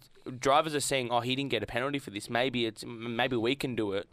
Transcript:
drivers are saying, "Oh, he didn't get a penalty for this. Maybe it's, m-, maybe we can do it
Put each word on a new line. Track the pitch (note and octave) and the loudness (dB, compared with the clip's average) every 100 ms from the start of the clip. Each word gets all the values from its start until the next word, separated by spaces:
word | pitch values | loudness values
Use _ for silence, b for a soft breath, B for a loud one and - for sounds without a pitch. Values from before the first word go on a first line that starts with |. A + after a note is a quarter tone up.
| - - - B2+ | -14 -16 -12 -2
drivers | C3+ C#3+ D#3+ | 4 6 4
are | D3 | 0
saying, | - C#3 A#2+ | 0 0 2
"Oh, | A#2+ | 0
he | A#2+ C3 | 2 0
didn't | C#3 | 0
get | A#2 | 0
a | G2+ | 0
penalty | A#2+ C3+ C#3+ | -2 -2 -4
for | - | -6
this. | G2+ - | -10 -2
Maybe | A#2+ C3 B2 A2+ | 0 0 0 -2
it's, | G#2 | -4
m-, | B2 A#2 A#2 A#2 | -10 -10 -4 0
maybe | B2+ B2 | 0 2
we | A2+ | 0
can | C#3 C#3 A2+ | 0 -2 -2
do | G#2+ | -2
it | F#2+ - | -2 -6